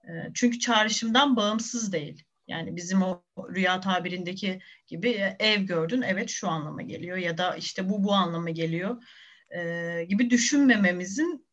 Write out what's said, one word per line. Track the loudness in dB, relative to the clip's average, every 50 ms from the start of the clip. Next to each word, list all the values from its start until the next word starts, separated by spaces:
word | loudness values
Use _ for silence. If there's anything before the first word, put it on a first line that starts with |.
| _
E, | -10 -10 -8 -8 -8 -4
çünkü | 2 2 2 2 0
çağrışımdan | 0 2 2 2 4 2 0 -2 0 2 4 6 6 6 4
bağımsız | 4 2 2 0 0 -2 -4 -4 -4 -4 -2 -2
değil. | -4 -4 -6 -12 -16 _ _ _ _ _ -10
Yani | -8 -8 -8 -8 -8
bizim | -8 -4 2 2 2
o | 2 2 -2 -6 _ _ _ -16
rüya | -14 -8 -4 0 2 2 2 0
tabirindeki | 0 0 0 0 0 -2 -6 -4 -6 -6 -6 -4 -4 -4 -4 -4 -10 -20 -20 _ _ _
gibi, | -10 -2 0 0
e, | 0 0 -2 -4 -2 0
ev | 0 2 2 2
gördün, | 2 0 0 0 0 2 0 0
evet | 0 0 -2 -2 -2 -4
şu | -6 -4 -4 -2
anlama | -2 -2 -4 -6 -8 -10
geliyor | -10 -10 -10 -10 -8 -6 -6 -4
ya | -2 -2 -2 0
da | -2 -2 -2
işte | -4 -8 -8 -6 -4 -2 -2
bu | 0 0 2
bu | 4 4
anlama | 4 2 2 0 -2 -4 -4
geliyor, | -2 -2 -2 -2 -2 -2 -2 -4 -6 -6 -10 -20 -20 -20 -20 -20 -20 _ _ _
e, | -8 -6 -6 -4 -4 -4 -4 -4 -4 -6 -2 0
gibi | 2 2 4 4
düşünmememizin | 4 4 4 4 4 6 6 6 6 6 6 4 4 2 -4 -4 -2 -2 0 0 -2 -6 _ _